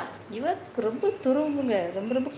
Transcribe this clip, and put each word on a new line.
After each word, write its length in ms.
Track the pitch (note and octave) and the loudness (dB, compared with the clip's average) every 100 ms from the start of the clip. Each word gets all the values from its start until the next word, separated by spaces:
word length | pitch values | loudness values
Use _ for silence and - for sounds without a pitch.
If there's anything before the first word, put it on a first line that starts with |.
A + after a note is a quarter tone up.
| F3+ - - G#3+ | 0 -10 -10 -2
இவ 180 | D4+ - - - | -2 -2 -4 -2
ரொம்ப 320 | G#3+ A#3+ G4 - | 0 2 0 2
துரும்புங்க. 520 | C4 C4+ D4+ C#4+ C4 G3+ E3+ F#3 | 2 4 2 0 2 2 0 -2
ரொம்ப, 160 | A3 B3+ | 0 0
ரொம்ப 120 | C4 | 0